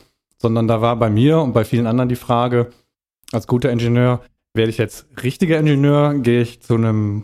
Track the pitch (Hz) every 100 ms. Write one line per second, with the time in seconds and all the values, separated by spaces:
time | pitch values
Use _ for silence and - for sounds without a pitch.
0 | _ _ _ _ 120 113 113 113 117 120
1 | 113 107 135 160 143 117 107 117 117 120
2 | 127 123 - 120 123 123 120 - _ _
3 | _ _ - 113 - 123 135 120 117 120
4 | 123 123 - _ _ 107 113 110 110 -
5 | - - 123 - 180 160 156 143 143 147
6 | 147 143 120 120 117 - - 117 113 110
7 | 104 101